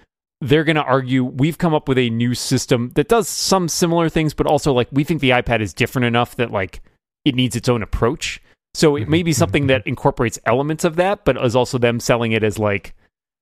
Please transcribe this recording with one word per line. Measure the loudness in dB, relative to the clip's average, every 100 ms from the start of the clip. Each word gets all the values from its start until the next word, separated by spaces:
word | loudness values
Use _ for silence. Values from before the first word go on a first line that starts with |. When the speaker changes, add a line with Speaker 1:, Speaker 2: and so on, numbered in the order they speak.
| _ _ _ _
Speaker 1:
they're | 0 2 2
gonna | 0
argue, | 0 0 0 0
"We've | 0 0 -2 0
come | 0
up | 0 0
with | 0
a | 0
new | 0 -2 -2
system | -2 -2 2 0 0 -2
that | 2
does | 2 2
some | -4 0 0 0
similar | 0 0 2 0
things, | 0 -2
but | 0 0
also, | 0 2
like, | 0 0
we | -2 -2
think | 0
the | 2
iPad | 2 2 -2
is | -2
different | -2 -2 0 0
enough | 0 -2 -2
that, | -4
like, | -4 -6 -10 -20 _ _ _
it | -2 0
needs | 0 -2
its | -2
own | -2
approach." | -2 -2 0 -2 -8 -10 _ _ _
So | 2 2 2
it | 0
may | 0
be | 0
something | 0 0 0 2
that | 0
Speaker 2:
<laughs> | -2
Speaker 1:
incorporates | -2 -2 0 -4 -2 0
elements | 0 0 -2
of | -2 0
that, | 0 0
but | 0 0
is | 0 0
also | 0 0
them | 0 0
selling | 0 0 0
it | 0
as, | 0 0
like, | -2 -2 -6 -20 _ _ _ _